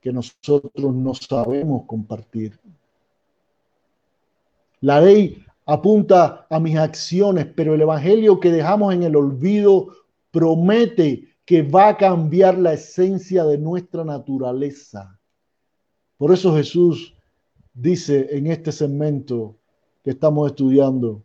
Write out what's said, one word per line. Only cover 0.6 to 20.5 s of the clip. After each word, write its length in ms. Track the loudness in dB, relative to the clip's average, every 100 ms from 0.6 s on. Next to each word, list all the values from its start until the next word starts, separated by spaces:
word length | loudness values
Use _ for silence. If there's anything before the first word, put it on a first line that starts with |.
| -2 -6 -4
no 220 | -4 -6
sabemos 720 | -8 -6 -6 -4 -4 -4 -6 -6
compartir. 720 | -12 -10 -14 -12 -12 -12 -14 _ _ _ _ _ _ _ _ _ _ _ _ _ _ _ _ _ _ _ _ _ _
La 200 | 0 4
ley 420 | 6 6 4 -4 _ _
apunta 800 | -6 -2 2 2 4 4 4 -2 _
a 80 | -4
mis 180 | -2 -2
acciones, 720 | -2 -6 -8 -2 0 0 -4
pero 280 | -6 -2
el 80 | 0
evangelio 580 | 0 0 0 2 4 4
que 100 | 2
dejamos 420 | 0 0 0 0
en 120 | 0
el 100 | 0
olvido 800 | 0 0 -2 -2 0 4 2 0 _ _ _ _
promete 960 | -2 0 2 2 2 0 0 0 -2 -10 _ 0
que 160 | 0
va 260 | 4 4 4
a 80 | 4
cambiar 640 | 0 0 -2 2 2 4
la 140 | 0
esencia 720 | -2 -8 -2 -2 -2 -2 -2
de 140 | 0 -2
nuestra 460 | -2 -8 -8 -12
naturaleza. 1160 | -10 -10 -8 -8 -6 -6 -8 -10 _ -20 -20 _ _ _ _ _ _ _ _ _ _ _
Por 140 | 2
eso 220 | 2 2 0
Jesús 580 | 0 0 0 0 -10 _ _ _ _ _ _
dice 540 | -6 -4 -4 -2 -2 -2
en 160 | -6 -6
este 240 | -6 -8
segmento 840 | -6 -6 -4 -4 -6 -6 -8 -10 -16 _ _ _ _
que 80 | -10
estamos 400 | -2 -2 0 -4